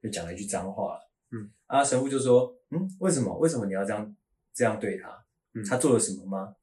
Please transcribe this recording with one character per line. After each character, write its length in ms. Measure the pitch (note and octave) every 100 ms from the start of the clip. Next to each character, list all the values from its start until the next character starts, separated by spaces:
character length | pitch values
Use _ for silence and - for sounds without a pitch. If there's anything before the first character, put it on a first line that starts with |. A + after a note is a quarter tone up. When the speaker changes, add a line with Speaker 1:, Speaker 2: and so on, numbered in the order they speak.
Speaker 1:
就 80 | A#2
讲 160 | E2+
了 80 | E2+
一 40 | F2+
句 100 | G2+
脏 260 | - F#2+
话 220 | G2+ -
了。 160 | - - _ _
Speaker 2:
嗯。 200 | A#2 G#2 _ _
Speaker 1:
啊， 160 | C3+
神 160 | C#3 B2+
父 100 | C3+
就 80 | C3+
说 400 | B2 B2 B2+ - _
：“嗯， 180 | E3 F#3+ -
为 100 | F#3
什 100 | D3+
么？ 160 | G#2 -
为 100 | D#3+
什 100 | B2
么 80 | G2+
你 60 |
要 120 | F#2+
这 80 | G2
样， 240 | G#2 G#2+ - _ _ _
这 100 | -
样 140 | A#2 A2
对 180 | G2+ F#2+
他？ 260 | - - _ _ _
Speaker 2:
嗯。 100 | A2+
Speaker 1:
他 140 | G2+ -
做 160 | D#3
了 40 | A#2
什 160 | -
么 100 | G2
吗？” 300 | F#2+ F#2+ G2 -